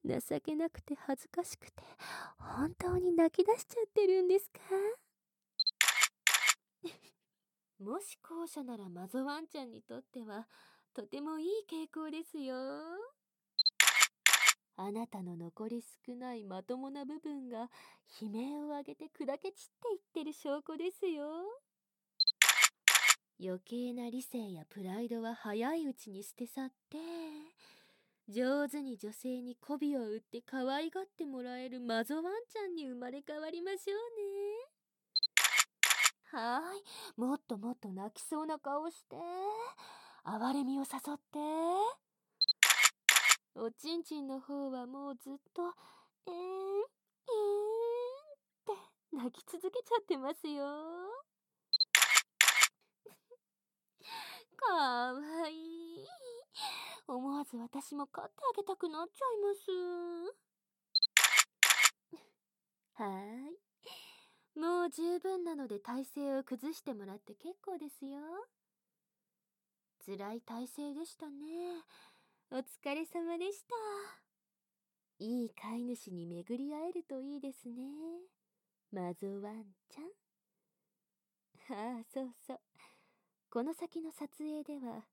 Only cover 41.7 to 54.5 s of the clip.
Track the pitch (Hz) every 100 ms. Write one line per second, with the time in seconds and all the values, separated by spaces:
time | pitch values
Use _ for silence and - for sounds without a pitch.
41.7 | 370 440 - _ _ _ _ - - -
42.7 | - - - - - - - _ - 226
43.7 | 226 302 339 320 311 277 269 269 285 277
44.7 | 262 247 277 285 247 269 277 _ - 349
45.7 | - - - _ _ - 349 370 381 381
46.7 | 392 494 _ _ _ - 440 415 403 415
47.7 | 453 466 480 494 539 622 571 _ _ -
48.7 | 392 - _ _ 294 240 - - 349 381
49.7 | 494 - 466 415 302 262 320 311 294 277
50.7 | 294 320 339 370 494 605 _ _ _ _
51.7 | - - - - - - _ - - -
52.7 | _ _ _ - - _ 494 _ _ _
53.7 | _ _ _ 906 906 855 - -